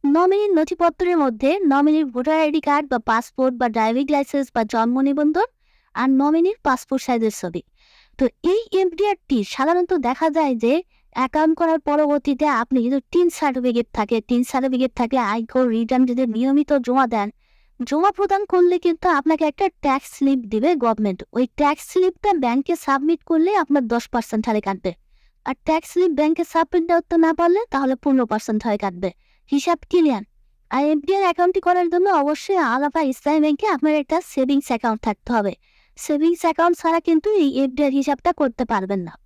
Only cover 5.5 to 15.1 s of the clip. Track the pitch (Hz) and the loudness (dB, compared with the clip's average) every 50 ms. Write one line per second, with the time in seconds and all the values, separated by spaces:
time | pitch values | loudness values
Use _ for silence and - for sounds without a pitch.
5.5 | _ _ _ _ _ _ _ _ _ - 240 269 269 262 277 294 311 330 339 370 | _ _ _ _ _ _ _ _ _ 0 2 2 4 4 4 2 2 2 2 0
6.5 | 427 _ _ 302 262 254 - _ 269 262 - - 247 233 226 220 208 - - 175 | -2 _ _ -2 -2 -2 -2 _ -6 -4 -2 -2 -2 0 0 -2 -2 -4 -10 -8
7.5 | 165 175 - _ _ _ _ _ _ _ _ _ _ - 262 240 _ _ - 339 | -8 -10 -12 _ _ _ _ _ _ _ _ _ _ -2 -2 -2 _ _ 0 0
8.5 | 370 440 466 - - 381 381 370 339 320 403 415 403 - _ _ 285 233 202 - | 0 0 -2 0 0 0 0 0 0 -2 -2 -2 -2 -4 _ _ -2 -2 -2 -4
9.5 | - - 262 302 339 359 359 - 370 339 247 233 262 - 320 320 294 330 311 277 | -4 -2 0 2 2 2 2 0 0 0 0 -2 -2 0 -2 0 0 0 0 0
10.5 | 254 226 226 233 269 339 370 _ _ _ _ _ _ - 262 262 - 311 311 320 | 0 0 0 0 0 0 -2 _ _ _ _ _ _ -4 -4 -2 0 2 2 2
11.5 | 330 - 339 320 320 320 _ 311 285 294 302 294 294 285 _ - 277 247 302 302 | 2 2 2 0 0 0 _ 0 0 2 2 2 0 0 _ -2 -2 0 0 0
12.5 | 277 226 233 _ 262 254 226 240 269 277 - _ - 339 359 349 - - 320 285 | 0 -2 -2 _ 0 0 0 0 -2 -2 -4 _ 0 2 2 2 0 0 -2 -2
13.5 | 254 262 247 254 233 240 233 _ _ - 208 208 233 226 214 - 247 240 247 - | -2 0 -2 0 0 0 -2 _ _ -6 -2 -2 -2 -4 -2 0 0 0 0 0
14.5 | - 262 262 269 254 247 262 254 _ - 247 226 | -2 -2 -2 -2 0 0 -2 -2 _ -4 -4 0